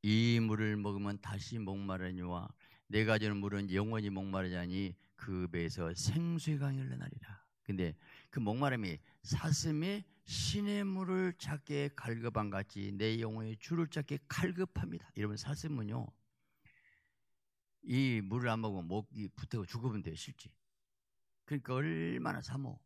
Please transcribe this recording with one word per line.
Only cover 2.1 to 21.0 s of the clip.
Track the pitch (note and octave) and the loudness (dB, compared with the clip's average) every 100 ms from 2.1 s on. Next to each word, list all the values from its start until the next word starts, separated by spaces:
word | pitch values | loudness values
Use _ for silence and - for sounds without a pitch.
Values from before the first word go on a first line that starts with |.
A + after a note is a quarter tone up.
| F2+ F2+ F2 - - - - _ | -4 -2 -4 -6 -12 -20 -20 _
내가 | G#2+ A2 G#2+ | 4 6 4
주는 | G#2+ G2+ | 4 2
물은 | G2+ G2+ G2+ | 0 -2 0
영원히 | F#2 G#2+ A2 G#2 | 2 2 0 0
목마르지 | G2 F#2+ F#2+ F2+ F2+ | -2 -2 0 0 -2
아니 | F2 F#2 G2 F2+ _ | -2 -2 -2 -6 _
그 | - - F#2 F2+ | -14 -4 -2 -2
배에서 | E2+ E2 - E2 | 0 -2 -2 -2
생수의 | F2 - C3 E3+ E3 D#3 D3 | 0 0 2 0 0 0 0
강이 | C#3 C3+ | 0 -2
흘러나리라." | C3 B2+ C3+ - - G2+ _ _ | -2 -4 -6 -10 -14 -16 _ _
근데 | - G2 F2 D2+ - - - | -6 0 0 -2 -14 -20 -8
그 | - | -2
목마름이 | G#2+ A#2 C#3 B2+ G2 D#2 - _ | 0 4 2 2 0 -4 -10 _
"사슴이 | - - D#3+ D3+ E3 D3+ F3 G#3 - _ | -2 0 2 2 2 0 0 -2 -8 _
시냇물을 | - - - G#3 G3+ G3+ G3 F#3+ F#3 F#3 F#3 F3 | -8 -2 0 2 2 2 0 0 0 2 2 0
찾게 | - D3 - C#3+ C#3+ | -4 -6 -2 0 0
갈급한 | - A#2+ A#2 A#2 A2 G#2 | -2 -4 -2 0 0 0
같이 | G2 G2+ G2+ G2 | -2 -4 -4 -4
내 | G2 A2 A2+ | 0 2 2
영혼의 | A2+ A2 A2 A2 | 0 -2 -4 -6
주를 | - E3+ D#3+ | -2 0 0
찾게 | D#3+ C#3+ C#3+ _ | -2 -2 -4 _
갈급합니다." | - F3+ F3 F#3 - F2 E2+ - - | 0 0 2 -2 0 -2 -4 -8 -2
여러분, | G#2 G#2 | -2 -2
사슴은요, | - D3 D#3+ C#3 G#2 A#2+ - _ _ _ _ _ - _ _ _ _ _ _ _ _ _ _ _ | -4 -4 -2 -2 -2 -2 -4 _ _ _ _ _ -20 _ _ _ _ _ _ _ _ _ _ _
이 | - B2+ C3+ A2+ | 2 4 6 4
물을 | G2 A#2 B2 | 2 2 2
안 | A2+ | 2
먹으면 | A2 F#2+ E2+ | 2 0 0
목이 | G2+ G#2+ A2+ G2+ | -2 -2 -8 -8
붙어 | - - A#2 | -8 -6 -4
죽으면 | F#2 A#2 B2 G#2+ | -4 -2 -2 -2
돼요, | E2 D#2+ | -4 -8
실제. | - - - _ _ _ _ _ | -10 -14 -18 _ _ _ _ _